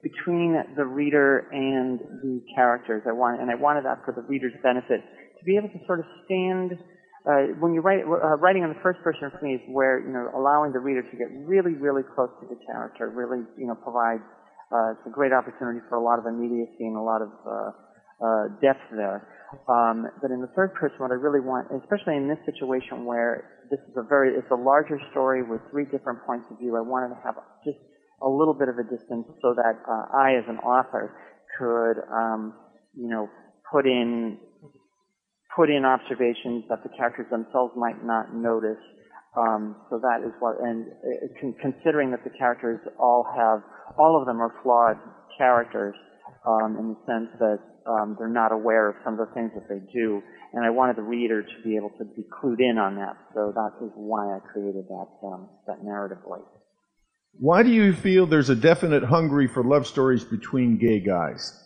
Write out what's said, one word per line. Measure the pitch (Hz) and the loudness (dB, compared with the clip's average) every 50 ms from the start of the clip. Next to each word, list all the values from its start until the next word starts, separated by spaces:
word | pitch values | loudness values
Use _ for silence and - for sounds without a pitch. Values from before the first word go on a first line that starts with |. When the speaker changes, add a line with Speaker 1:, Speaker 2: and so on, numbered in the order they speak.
| _ | _
Speaker 1:
between | 160 - - - - 170 170 175 165 165 156 - - 139 139 | -8 -8 -6 -4 -2 0 0 2 2 2 0 -2 -4 -4 -4
the | 143 | -4
reader | 131 131 139 147 147 143 147 139 139 139 127 - - | -4 -2 -2 -2 2 4 4 6 6 4 4 0 -4
and | - 139 135 135 135 131 127 131 127 117 - - - 127 131 | -6 -4 -2 0 0 0 0 -2 -2 -6 -8 -12 -14 -10 -8
the | 135 127 123 120 - - | -6 -6 -6 -8 -8 0
characters. | - 127 123 120 123 123 - 113 107 - 120 | 2 4 4 4 0 -2 -6 -6 -4 -2 -4
I | |
want, | 113 120 127 120 120 123 | -2 0 0 0 0 -2
and | 127 123 | -4 -4
I | 120 | -4
wanted | 120 139 147 147 147 135 | 0 2 2 2 2 0
that | 131 131 123 - | -2 -4 -4 -6
for | - 127 | -10 -10
the | 123 | -10
reader's | 120 123 143 135 127 123 117 - - | -6 -6 -6 -4 -4 -4 -8 0 0
benefit, | 131 123 127 120 - 127 104 | 0 0 0 0 0 -2 -2
to | - - - - - _ _ - - | -2 -8 -20 -20 -20 _ _ -12 -2
be | 165 190 202 | 0 0 0
able | 208 208 | 0 -2
to | 180 180 - | -10 -14 -6
sort | - 185 170 | -4 -4 -4
of | 165 - - - - | -4 -10 -14 -20 -8
stand, | _ 190 185 185 185 185 185 185 180 180 175 - - - _ _ _ _ - _ | _ -2 -2 0 0 -2 -2 -4 -4 -6 -10 -14 -20 -20 _ _ _ _ -8 _
uh, | 151 147 139 139 - - - | 2 4 4 4 2 -2 0
when | 165 170 170 | 0 0 0
you | 165 | 2
write, | 160 190 196 190 - | 2 2 2 2 2
uh, | 151 165 - - 156 156 143 | 0 0 0 2 2 2 2
writing | 156 180 190 190 175 | 2 0 0 0 0
in | 160 | -2
the | 151 - | -6 -2
first | - 185 180 - | -2 -2 -2 -2
person | - 165 156 - - 139 | -2 -4 -4 -4 -8 -12
for | - 185 - | -10 -8 -6
me | 147 131 | -6 -6
is | 123 - - | -6 -6 -6
where, | 131 135 135 131 131 131 | -2 0 2 2 2 0
you | - - 131 | -2 -6 -8
know, | 127 120 120 - 131 | -6 -8 -6 -6 -2
allowing | 131 139 147 147 151 147 | 2 2 4 4 2 0
the | 131 127 | -2 -2
reader | 123 139 139 127 | -2 -2 -2 -2
to | 120 - - 120 | -4 -6 -8 -10
get | 123 - - 135 143 | -8 -8 -8 -14 -6
really, | 156 190 196 180 175 165 | 0 2 2 2 2 -2
really | 143 139 143 139 135 131 - - | -2 -2 0 0 0 -2 -4 -2
close | - 127 123 - - | -2 -2 -2 -4 -14
to | - - | -16 -16
the | 123 113 - | -16 -16 -12
character, | - 117 117 117 117 - - 117 113 | -12 -10 -8 -8 -10 -8 -8 -8 -8
really, | 110 123 123 120 127 123 117 113 - - | -6 -6 -6 -6 -6 -6 -8 -10 -12 -12
you | 131 120 | -8 -8
know, | 117 | -8
provide, | - - - 117 120 117 113 117 113 107 - - _ _ _ _ _ - _ - | -8 -10 -6 -2 0 2 2 0 -2 -6 -12 -20 _ _ _ _ _ -14 _ 0
uh, | 117 113 113 110 - | 0 0 0 -2 -6
it's | - | -12
a | 117 113 | -14 -2
great | 135 143 135 131 | 0 2 4 4
opportunity | 131 120 127 120 - 131 123 117 120 - - | 2 2 0 -8 -8 -8 -6 -6 -8 -8 -6
for | 123 | -4
a | 117 | -2
lot | 117 117 120 117 | 2 2 2 2
of | 110 | 0
immediacy | 117 117 117 117 120 120 117 117 113 - - 117 | -4 -6 -4 -4 -4 -2 -4 -4 -6 -8 -10 -8
and | 113 110 110 | -8 -6 -4
a | |
lot | 110 113 113 110 | -2 -2 -2 -2
of, | 110 104 107 - - | -2 -6 -10 -16 -12
uh, | 110 110 107 107 107 107 _ _ _ _ _ _ _ - _ 117 | -10 -8 -6 -6 -8 -10 _ _ _ _ _ _ _ -12 _ 0
uh, | 113 113 110 104 107 104 - | 0 2 2 0 -2 -4 2
depth | - 135 135 - - - - | 2 2 2 2 -2 -12 -8
there. | 107 104 98 98 101 - - - - - - - 135 _ - | -4 -4 -4 -4 -6 -10 -16 -20 -20 -20 -20 -20 -16 _ 2
Um, | 123 120 117 117 113 113 113 - - - | 4 4 4 4 2 0 -4 -8 -10 -6
but | - 135 | -6 -4
in | 127 127 | -4 -4
the | 127 123 - | -8 -6 0
third | - 190 190 185 | 0 0 0 0
person, | - - 143 - - | -4 -4 -4 -4 -4
what | 131 127 | -4 -4
I | 127 127 | -4 0
really | 131 147 143 143 | 0 2 0 2
want, | 127 131 131 127 - - - 135 - | 0 0 -4 -4 -4 -6 -8 -10 -4
especially | - 208 202 - - 156 143 | -4 -4 -4 -2 -2 -2 -2
in | 139 139 | 0 -2
this | 151 151 - | -4 -4 -6
situation | - 147 - 143 127 131 131 127 - 127 123 120 | -10 -8 -8 -4 -4 -2 -4 -4 -6 -12 -10 -8
where | 120 120 120 117 120 120 - - - _ _ _ - | -6 -2 0 0 0 -2 -4 -8 -16 _ _ _ -8
this | 139 135 - - | -8 -8 -8 -10
is | - 131 | -10 -10
a | 117 | -2
very, | 110 147 139 135 131 131 | 2 4 4 4 4 2
it's | 127 127 - | 0 -2 -2
a | 131 | -2
larger | 120 123 131 139 147 151 147 156 139 131 - | 0 4 4 4 4 4 2 -4 -8 -8 -8
story | - 143 131 131 131 131 127 | -4 0 0 2 2 0 -2
with | 113 113 113 - - | -4 -6 -10 -10 -8
three | - 143 147 | -6 -6 -6
different | 139 143 135 - 135 120 117 - | -4 -6 -6 -6 -6 -8 -8 -8
points | - 127 120 113 - | -8 -8 -8 -8 -14
of | 110 107 | -16 -10
view, | 123 123 117 117 | -6 -4 -2 -2
I | |
wanted | 113 117 127 127 127 123 123 | -2 -2 -2 -4 -4 -4 -8
to | 120 - | -10 -12
have | 120 113 - - _ _ _ _ | -12 -12 -12 -16 _ _ _ _
just | 151 143 - _ _ _ _ _ _ _ _ - | -10 -10 -10 _ _ _ _ _ _ _ _ -2
a | 135 | -2
little | 135 139 156 156 151 | 2 2 2 2 2
bit | 135 143 127 | 0 0 -2
of | 120 120 | -2 -4
a | 120 | -6
distance | 110 123 120 - - 120 117 113 - - _ - | -6 -6 -12 -10 -10 -8 -8 -8 -10 -14 _ 0
so | 127 123 | 0 2
that, | 117 120 113 113 110 - | 4 2 0 0 0 -4
uh, | - 117 110 - - - 139 | -6 -4 -4 -6 -2 2 4
I, | 135 135 131 | 4 4 4
as | 123 110 113 | 2 0 -4
an | 113 110 | -8 -6
author, | - 120 123 127 127 - - 107 107 104 - - - - _ _ _ _ - - | 0 2 2 2 2 2 -4 -6 -6 -6 -10 -16 -20 -20 _ _ _ _ -12 -6
could, | 131 120 117 117 113 117 113 110 - - | -4 -2 0 0 2 0 0 -2 -4 -6
um, | - 113 113 113 113 110 107 110 110 - - _ _ _ _ _ _ | -4 -2 -2 -2 -2 -4 -6 -10 -12 -16 -20 _ _ _ _ _ _
you | - 120 117 | -12 -8 -6
know, | 117 110 107 104 - - - _ _ _ _ - | -4 -6 -6 -8 -10 -20 -20 _ _ _ _ -2
put | - 147 139 | 0 2 2
in, | 135 127 123 120 117 120 117 117 113 104 - - - _ _ - - _ _ _ _ _ _ _ _ _ _ _ _ _ _ _ _ - | 4 2 2 0 0 -2 -2 -4 -6 -8 -10 -16 -20 _ _ -20 -20 _ _ _ _ _ _ _ _ _ _ _ _ _ _ _ _ 0
put | - 170 147 | 2 2 4
in | 147 143 135 | 4 2 4
observations | 131 131 127 - - 135 110 127 120 120 - - 127 120 120 113 - | 4 2 2 0 -6 -4 0 0 0 0 -2 -6 -8 -8 -8 -6 -6
that | 113 107 | -8 -6
the | - 120 - - | -6 -14 -8 -2
characters | 131 120 117 - 117 - | -4 -2 -2 -4 -8 -6
themselves | 127 113 113 - - 131 127 120 - 123 | -4 -6 -6 -2 0 0 0 0 -2 -4
might | 120 117 117 113 117 | -4 -4 -4 -6 -6
not | 117 113 113 110 - - | -2 -2 -2 -2 -4 -8
notice. | 117 117 117 113 113 110 107 107 107 - - - _ _ _ _ - _ _ _ 127 | -4 -2 0 0 0 0 -2 -4 -6 -10 -20 -20 _ _ _ _ -20 _ _ _ 0
Um, | 117 117 113 107 107 107 104 - - _ | 0 2 2 0 -2 -6 -10 -14 -12 _
so | 123 113 | -8 -2
that | 113 127 120 117 - | 0 0 0 0 -2
is | 117 113 - | -6 -8 -4
what, | 123 117 110 - | -4 -4 -2 -2
and, | 123 120 117 113 113 - | -4 -4 -4 -6 -8 -10
uh, | - - - 131 123 117 - 135 - - | -14 -10 -8 -8 -6 -6 -8 -12 -12 -8
con-, | - 131 113 - | -10 -10 -8 -6
considering | - 135 131 - - 165 156 151 143 131 | -6 -6 -6 -2 0 0 2 2 0 0
that | 127 120 - | -2 -6 -8
the | - - - | -10 -10 -2
characters | 135 123 120 120 - 120 113 107 - - - - | 0 0 0 0 -2 -6 -6 -4 -8 -14 -6 0
all | 127 123 120 120 120 120 - 127 | 4 4 4 4 4 0 -2 0
have, | 117 113 113 107 104 - - - - - - - | 2 2 2 0 -2 -10 -20 -20 -20 -18 0 4
all | 151 160 165 156 | 4 6 6 4
of | 135 | 2
them | 127 120 113 | 0 -2 -2
are | 117 117 - - - | -2 -4 -4 -6 2
flawed | 131 123 120 120 113 110 110 - - - - - _ - - | 4 6 6 6 4 4 0 -6 -20 -20 -20 -20 _ -6 0
characters, | 139 127 123 120 117 113 - 110 104 101 101 - _ _ _ _ _ - - _ _ 120 | 4 4 4 4 2 0 -4 -4 -4 -4 -6 -10 _ _ _ _ _ -20 -20 _ _ 0
um, | 113 110 110 110 107 107 | 2 2 2 0 -4 -4
in | 110 113 | -6 -8
the | 110 - _ | -8 -10 _
sense | - 123 113 113 113 - - | -4 -4 -4 -4 -6 -4 0
that, | 117 107 107 104 - - - _ _ | 0 0 0 0 -6 -14 -20 _ _
um, | 117 117 110 107 104 107 101 | -2 0 0 0 -2 -4 -8
they're | 113 113 | -6 -4
not | 117 120 113 110 | 0 2 2 2
aware | 110 110 107 117 113 113 107 104 | 2 0 0 2 4 4 4 2
of | 104 - - | 0 -4 -8
some | - 110 107 | -8 -4 -4
of | 113 107 | -6 -6
the | - | -4
things | 123 117 113 110 | -6 -8 -6 -8
that | 107 98 - | -10 -12 -10
they | 101 98 95 98 - | -12 -12 -12 -8 -4
do. | 123 117 110 104 101 - - - - - - - | -2 -2 -2 -2 -4 -6 -12 -20 -20 -20 -12 -6
And | 120 120 | -2 0
I | 113 | 0
wanted | 113 123 127 127 120 | 2 2 2 2 2
the | 113 107 | -2 -4
reader | 107 120 120 120 113 113 107 101 | -6 -4 -2 0 0 0 -2 -4
to | - - - - | -6 -12 -10 -6
be | 113 107 107 | -4 -4 -4
able | 104 104 - - | -4 -6 -10 -12
to | 113 | -16
be | 104 - - 104 | -14 -12 -14 -14
clued | - - - - 139 117 110 | -14 -14 -6 -4 -4 0 2
in | 127 123 117 110 | 2 2 2 2
on | 104 98 98 | 0 0 -2
that. | 101 98 95 101 - - _ - | -6 -8 -10 -10 -12 -18 _ -4
So | 110 107 104 98 | -4 -4 -2 -2
that | 113 110 107 - - 123 | -4 -4 -4 -6 -10 -14
is | 107 98 | -12 -12
why | 110 104 104 110 107 104 101 98 | -12 -8 -6 -4 -4 -4 -4 -6
I | 98 | -8
created | - - - 107 101 101 95 98 92 95 | -10 -10 -10 -6 -6 -6 -6 -8 -10 -12
that, | 95 92 92 - _ _ - | -12 -14 -14 -16 _ _ -14
um, | 98 92 92 92 104 _ _ _ - | -14 -12 -14 -16 -20 _ _ _ -12
that | 90 - 95 | -12 -10 -10
narrative | 104 101 101 101 98 95 90 - - | -8 -8 -6 -8 -8 -10 -14 -14 -16
voice. | 92 90 - _ _ _ _ _ _ _ _ _ _ _ _ _ _ _ _ _ _ - | -16 -16 -16 _ _ _ _ _ _ _ _ _ _ _ _ _ _ _ _ _ _ -2
Speaker 2:
Why | 127 143 170 190 | 2 4 6 8
do | 233 247 | 8 8
you | 233 226 214 196 185 | 8 8 8 6 4
feel | - - 196 185 185 185 | 4 2 4 6 6 6
there's | 165 156 156 139 127 | 6 6 4 6 6
a | 135 | 4
definite | 117 110 160 165 165 - 170 151 143 - | 6 8 6 6 6 4 2 2 2 4
hungry | 120 135 165 165 156 139 143 139 123 | 4 4 4 4 4 2 2 2 0
for | - 135 120 | 0 0 2
love | 123 143 147 135 | 4 4 4 4
stories | 131 - 143 135 131 127 120 - | 2 0 2 4 4 4 2 0
between | - - 107 - - - 131 127 120 117 104 | -4 -6 -6 -6 -4 -2 0 2 4 4 4
gay | 120 120 110 104 | 4 4 4 4
guys? | 90 101 95 87 82 71 62 - - - - - _ | 2 0 0 0 0 -2 -4 -8 -12 -14 -16 -18 _